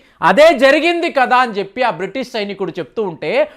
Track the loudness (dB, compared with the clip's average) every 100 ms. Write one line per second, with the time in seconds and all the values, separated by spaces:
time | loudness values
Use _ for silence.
0 | _ _ 0 6 6 6 4 4 2 -2
1 | -2 -2 2 2 0 -4 -8 -4 -4 -4
2 | -8 -8 -8 -8 -8 -8 -8 -8 -10 -6
3 | -8 -6 -4 -2 -4